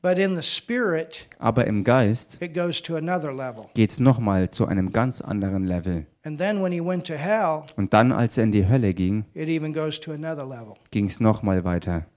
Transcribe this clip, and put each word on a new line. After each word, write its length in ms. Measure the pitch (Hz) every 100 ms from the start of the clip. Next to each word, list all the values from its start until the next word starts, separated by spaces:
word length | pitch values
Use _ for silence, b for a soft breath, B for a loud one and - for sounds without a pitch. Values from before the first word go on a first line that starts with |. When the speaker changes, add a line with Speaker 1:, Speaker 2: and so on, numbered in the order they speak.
Speaker 1:
But 160 | 180 180
in 160 | 196
the 80 | 180
spirit, 840 | - - - 240 220 160 160 - - -
Speaker 2:
Aber 280 | 113 113 -
im 180 | 104
Geist 540 | 98 127 107 120 - -
Speaker 1:
it 140 | 175
goes 260 | 160 175 160
to 140 | - 165
another 340 | 165 180 151
level. 340 | 131 131 113 107
Speaker 2:
geht's 260 | - 107 -
noch 180 | 123 120
mal 320 | 107 95 90
zu 160 | - 90
einem 260 | 95 92
ganz 280 | 110 127 123
anderen 440 | - 101 98 95
Level. 420 | 92 90 87 85 80 _
Speaker 1:
And 140 | 151 151
then 240 | 190 208
when 100 | 185
he 80 | 175
went 260 | 170 185 -
to 60 |
hell, 500 | 151 170 220 180 156 147 -
Speaker 2:
Und 160 | 98
dann, 180 | 107 123
als 280 | - 117 -
er 60 |
in 80 | 113
die 140 | 107 95
Hölle 280 | 131 104
ging, 320 | 87 92 104 104
Speaker 1:
it 140 | - 156
even 260 | 165 156
goes 260 | 156 156 151
to 120 | -
another 340 | 151 160 151 135
level. 280 | 123 110 101 _
Speaker 2:
ging's 300 | 107 101 -
noch 220 | 110 107
mal 220 | 104 92
weiter. 420 | 90 87 92 85 80